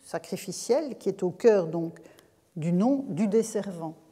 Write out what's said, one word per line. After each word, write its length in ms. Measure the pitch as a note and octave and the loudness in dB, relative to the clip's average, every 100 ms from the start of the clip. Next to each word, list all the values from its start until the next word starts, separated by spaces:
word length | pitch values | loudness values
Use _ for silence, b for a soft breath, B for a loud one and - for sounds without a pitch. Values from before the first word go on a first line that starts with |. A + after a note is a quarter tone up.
sacrificiel 920 | - E3+ - F#3+ - - - C4+ D4 G#3 | -10 -10 -8 -8 -8 -10 0 0 0 -4
qui 100 | G3+ | -6
est 160 | F#3+ | -2
au 80 | F3+ | -4
cœur 360 | - A#3 G3+ E3 | 4 6 6 2
donc 300 | E3+ E3 - b b b b _ E3 | -2 -4 -8 b b b b _ -6
du 160 | E3 | 0
nom 320 | F3 A#3+ C#4 - | 2 4 2 -2
du 200 | D#3 G#3+ | -2 2
desservant. 680 | A3 A3 G#3 G3+ E3+ D#3+ - _ | 2 0 -4 -6 -8 -10 -12 _